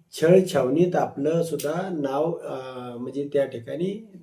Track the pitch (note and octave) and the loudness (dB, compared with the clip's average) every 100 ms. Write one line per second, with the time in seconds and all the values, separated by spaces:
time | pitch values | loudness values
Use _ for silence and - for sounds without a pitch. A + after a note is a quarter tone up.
0 | _ - D#3+ F#3+ F#3 C#3+ B2+ D3+ F3 D#3 | _ 0 8 8 6 2 2 4 2 2
1 | - - D3 E3 D#3+ C#3+ C#3+ E3+ F#3+ D#3+ | -2 -2 0 0 0 -2 -2 -4 -4 -4
2 | C3+ C#3 E3 - D3 C3+ C3 B2+ B2 A#2+ | -2 0 -2 -2 -8 -10 -10 -10 -10 -10
3 | B2+ C#3 C#3+ C#3+ C3 A#2+ A#2 D3 F#3+ G#3+ | -8 -6 -2 0 0 -4 -10 -4 -4 -4
4 | A3+ F3+ | -12 -20